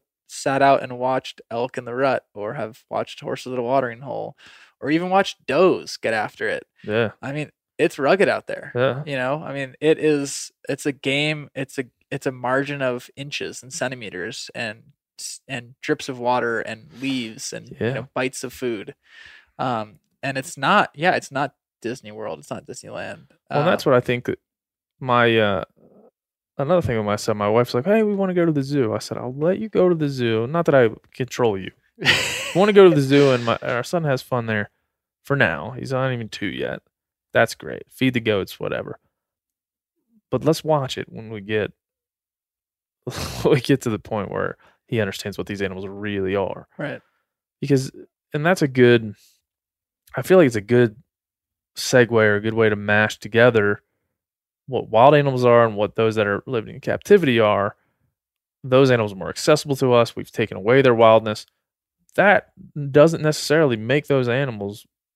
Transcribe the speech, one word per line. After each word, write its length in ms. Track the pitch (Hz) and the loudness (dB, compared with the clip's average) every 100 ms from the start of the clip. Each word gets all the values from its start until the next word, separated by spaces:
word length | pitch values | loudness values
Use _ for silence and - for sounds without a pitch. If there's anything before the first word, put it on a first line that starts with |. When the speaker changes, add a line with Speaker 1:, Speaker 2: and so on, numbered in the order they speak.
| _ _ _ | _ _ _
Speaker 1:
sat 340 | - 143 135 | -8 -4 2
out 200 | 139 139 | 4 2
and 160 | 127 123 | 0 -6
watched 440 | 127 127 - - - | -4 -4 -6 -18 -10
elk 260 | 117 131 - | -6 -6 -8
in 60 | 120 | -8
the 80 | |
rut 320 | 123 135 123 _ | -2 -2 -2 _
or 200 | 104 104 | -10 -10
have 300 | 139 107 120 - | -8 -10 -12 -8
watched 300 | 110 117 - | -8 -8 -10
horses 320 | 147 135 127 | -10 -10 -8
at 80 | 127 | -6
a 20 | |
watering 380 | 120 135 123 117 | -2 0 -2 -8
hole 380 | 135 110 - - - - _ - | -12 -10 -10 -14 -20 -20 _ -10
or 100 | 123 | -4
even 200 | 160 180 | -2 2
watched 360 | 190 190 - - | 0 0 -6 -2
does 520 | 135 180 110 - - | 4 4 2 -4 -6
get 160 | 110 | -4
after 340 | 110 104 - 107 | -2 -4 -6 -6
it. 180 | 73 - _ - | -6 -8 _ -4
Speaker 2:
Yeah. 260 | 107 110 - | -2 -2 -4
Speaker 1:
I 120 | 131 | -10
mean, 180 | 143 143 _ _ - | -10 -10 _ _ -2
it's 220 | 160 - | -2 0
rugged 300 | 139 185 170 | 2 2 2
out 180 | 101 - | 0 -6
there. 240 | - - | -12 -8
Speaker 2:
Yeah. 300 | 123 127 131 151 | -2 -2 -2 -8
Speaker 1:
You 120 | 135 | -6
know, 260 | 127 151 | -4 -6
I 100 | 170 | -8
mean, 220 | 139 135 127 | -10 -10 -2
it 180 | 151 156 | 0 2
is, 520 | 156 147 139 - - _ - | 2 0 -2 -10 -14 _ -8
it's 160 | 139 151 | -6 -4
a 60 | |
game, 560 | 127 - 139 151 156 143 | -4 -4 -2 -2 -4 -10
it's 240 | - 135 - | -12 -10 -8
a, 60 | 120 _ - | -10 _ -12
it's 160 | 139 143 | -8 -6
a 60 | |
margin 500 | 127 123 131 139 143 | -6 -2 -2 -2 -4
of 280 | 131 123 - - | -4 -6 -10 -16
inches 460 | 143 - 90 - | -12 -10 -10 -12
and 100 | 127 | -14
centimeters 760 | - 127 127 104 90 95 - - - | -8 -8 -8 -12 -10 -10 -10 -14 -10
and 280 | 113 110 _ _ _ - | -10 -12 _ _ _ -16
s-, 220 | - - - | -16 -16 -12
and 280 | 131 120 131 | -14 -14 -12
drips 260 | - 151 - | -6 -4 -6
of 80 | 127 | -6
water 440 | 120 123 120 113 | -2 0 -2 -4
and 260 | - 110 110 113 | -6 -12 -16 -10
leaves 500 | 135 131 113 110 - | -6 -6 -8 -12 -12
and, 160 | - 110 | -12 -14
you 80 | - | -6
Speaker 2:
Yeah. 140 | 110 | -6
Speaker 1:
know, 140 | 131 131 | -6 -8
bites 300 | - 131 - | -6 -6 -6
of 100 | 123 | -14
food. 420 | - 123 107 104 - _ - - - _ - | -8 -8 -6 -12 -20 _ -20 -20 -20 _ -8
Um, 400 | 127 117 107 - _ - | -6 -4 -8 -16 _ -10
and 140 | 135 135 | -8 -8
it's 200 | - - | -10 -4
not, 340 | 139 202 - 143 | 0 2 0 -2
yeah, 160 | 175 117 | -2 -2
it's 160 | - | -4
not 240 | 135 143 _ _ _ | -6 -6 _ _ _
Disney 300 | 110 135 104 | -10 -10 -14
World. 280 | 107 - 147 | -12 -12 -12
It's 100 | 143 | -12
not 160 | 104 - | -14 -14
Disneyland. 640 | - 107 110 104 101 _ _ - | -16 -14 -12 -12 -14 _ _ -6
Speaker 2:
Well, 160 | 135 156 | -2 0
that's 200 | - 156 | 0 2
Speaker 1:
Um, 60 | |
Speaker 2:
what 60 | 123 | 2
I 40 | |
think 240 | - 120 - | 2 -4 -4
that 140 | - _ _ _ _ _ - | -8 _ _ _ _ _ -10
my, 380 | 131 120 117 113 | 0 2 4 4
uh, 260 | 104 98 - _ _ _ _ _ _ _ _ - | 2 0 -6 _ _ _ _ _ _ _ _ -8
another 240 | 143 180 | 0 0
thing 160 | - 113 | 0 -2
with 80 | 104 | -2
my 80 | 104 | -2
son, 220 | - 104 | -2 -2
my 120 | 104 | 2
wife's 240 | 113 120 | 2 2
like, 120 | 123 156 | -2 0
"Hey, 180 | 220 | 0
we 100 | 214 | 0
wanna 220 | 196 190 180 | -2 -2 0
go 100 | 170 | 0
to 60 | |
the 100 | 147 | 0
zoo." 320 | 135 143 110 | -2 -2 0
I 60 | 107 | -2
said, 180 | - 110 | -6 -8
"I'll 160 | 120 | -8
let 240 | 135 160 202 | -4 -2 -2
you 100 | 220 | -2
go 200 | 196 180 | 2 2
to 60 | 170 | 2
the 140 | 147 | -2
zoo. 360 | 135 120 110 120 | -2 -2 0 -2
Not 200 | 165 160 | 0 4
that 100 | 139 | 6
I 140 | 113 - _ | 4 0 _
control 440 | - 127 - 120 98 | -10 -8 0 0 0
you. 140 | 92 _ _ - | -8 _ _ -6
Speaker 1:
<laughs> 100 | - - - - - | 0 0 -2 -8 -4
Speaker 2:
We 60 | 165 | 0
wanna 140 | 208 | 4
go 140 | 202 185 | 8 8
to 40 | |
the 80 | 151 | 8
zoo," 300 | 135 143 139 | 4 6 6
and 140 | 123 117 | 4 0
my, 120 | - | -2
our 180 | 131 123 | -2 -4
son 200 | 123 175 | -4 -4
has 180 | 156 127 | -2 -4
fun 240 | - 127 113 | -2 -4 -2
there 240 | 107 101 _ _ _ _ _ | -4 -4 _ _ _ _ _
for 120 | - 139 | -4 0
now. 340 | 104 76 98 | 2 0 -8
He's 200 | 127 123 | -10 -6
not 180 | 127 131 | -4 -2
even 160 | 120 110 | -4 -8
two 160 | - 98 | -8 -8
yet. 340 | 65 64 - _ _ _ _ _ | -6 -6 -8 _ _ _ _ _
That's 220 | 120 117 - | 0 0 -2
great. 280 | 78 52 - | -12 -14 -12
Feed 240 | - 131 | -2 -2
the 60 | 123 | 0
goats, 400 | 110 101 95 - | 0 -2 -2 -8
whatever. 400 | 101 64 101 - _ _ _ _ _ _ _ _ _ _ _ _ - | -6 -6 -8 -14 _ _ _ _ _ _ _ _ _ _ _ _ -6
But 140 | 127 | -2
let's 200 | 135 160 | 0 0
watch 340 | 151 151 131 - | 0 -2 -2 -10
it 100 | - | -12
when 180 | 113 110 | -14 -14
we 80 | 110 | -12
get, 300 | 98 107 101 _ _ _ _ _ _ _ _ _ _ _ _ _ - | -4 -2 -2 _ _ _ _ _ _ _ _ _ _ _ _ _ -12
<laughs> 360 | - - 123 | -10 -10 -2
when 120 | - 135 | 0 2
we 60 | |
get 200 | - 135 | 2 0
to 80 | 120 | 0
the 100 | 104 | -6
point 300 | - 110 95 | -6 -8 -6
where 280 | 98 95 - _ _ - | -6 -8 -10 _ _ -8
he 80 | 117 | -4
understands 360 | 98 - 104 98 | -4 -6 -10 -8
what 100 | 95 | -8
these 140 | 101 | -6
animals 260 | 98 95 98 | -6 -8 -12
really 480 | 101 104 101 95 98 | -10 -8 -4 -2 -2
are. 320 | 95 92 - - | -4 -8 -14 -12
Speaker 1:
Right. 240 | 147 127 _ _ _ _ _ - | -10 -12 _ _ _ _ _ -8
Speaker 2:
Because, 300 | 143 139 135 - - _ _ | 0 0 -2 -14 -20 _ _
and 120 | 151 156 | -2 0
that's 160 | 190 | 2
a 60 | 147 | 0
good, 480 | 127 120 120 110 98 _ _ _ _ _ _ _ _ _ - | 4 6 6 0 -14 _ _ _ _ _ _ _ _ _ -6
I 60 | |
feel 160 | - 185 | 4 6
like 100 | 143 | 6
it's 80 | 113 | 2
a 40 | |
good 360 | 101 123 120 - _ _ _ _ _ _ _ - | 2 2 2 0 _ _ _ _ _ _ _ -10
segue 340 | - 127 113 | 2 4 4
or 240 | 113 107 104 | 4 4 2
a 60 | |
good 120 | 110 | 0
way 140 | 110 110 | 2 2
to 60 | 104 | 0
mash 420 | 104 104 107 - | 0 2 2 -2
together 640 | 107 113 123 117 101 101 _ _ _ _ _ _ _ _ - | -2 4 6 6 2 -2 _ _ _ _ _ _ _ _ -8
what 220 | 123 - | -6 0
wild 260 | 110 135 147 | 6 8 6
animals 300 | 143 127 123 | 2 2 4
are 200 | 120 117 | 6 4
and 100 | 101 | 0
what 180 | 104 - | -4 0
those 200 | 113 110 | 0 2
that 120 | 101 | 0
are 160 | 101 - | -2 -4
living 300 | 120 107 - | -8 -8 -10
in 60 | |
captivity 580 | - - - 202 156 117 | -6 -2 4 4 4 4
are. 380 | 104 101 101 - _ _ _ _ _ _ _ _ 131 | 4 2 0 -4 _ _ _ _ _ _ _ _ 2
Those 260 | 127 139 | 4 6
animals 220 | 120 107 | 4 0
are 20 | 95 | -4
more 120 | 82 | -10
accessible 480 | - - 151 151 135 | -4 2 2 2 0
to 160 | 131 | 4
us. 220 | 120 117 - | 4 2 -2
We've 140 | - | -10
taken 260 | - 110 101 | -6 -6 -2
away 240 | 98 135 | 2 4
their 120 | 131 | 6
wildness. 520 | 117 113 113 110 107 - _ _ _ _ _ _ - | 6 8 6 4 -8 -10 _ _ _ _ _ _ 2
That 360 | 190 190 - - - 151 143 | 4 4 0 -20 -16 -10 2
doesn't 300 | 147 160 160 | 6 6 4
necessarily 540 | 156 151 - 151 147 113 | -2 -2 0 2 2 0
make 300 | 113 147 - | -2 -2 0
those 200 | 139 123 | 0 0
animals 580 | 123 139 107 101 107 _ _ _ | -2 -2 -6 -10 -10 _ _ _